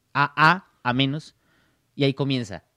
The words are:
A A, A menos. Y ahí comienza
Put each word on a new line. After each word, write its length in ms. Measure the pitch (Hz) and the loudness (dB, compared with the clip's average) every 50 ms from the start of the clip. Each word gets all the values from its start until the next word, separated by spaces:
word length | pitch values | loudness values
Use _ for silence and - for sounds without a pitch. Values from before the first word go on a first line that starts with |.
| _ _ - | _ _ -2
A 180 | 135 143 - - | -2 -2 -2 0
A, 320 | 143 156 160 175 190 - _ _ _ | 2 4 4 4 2 -4 _ _ _
A 100 | - 123 | -4 -2
menos. 420 | 123 131 135 135 143 160 - - _ _ _ _ _ _ _ _ _ _ _ _ _ | 0 0 0 -2 -2 -6 -12 -16 _ _ _ _ _ _ _ _ _ _ _ _ _
Y 80 | - 139 | -2 0
ahí 100 | 139 - | 0 0
comienza 500 | - 139 139 135 127 117 104 92 78 _ _ _ | 0 -2 -2 -2 -4 -6 -8 -12 -16 _ _ _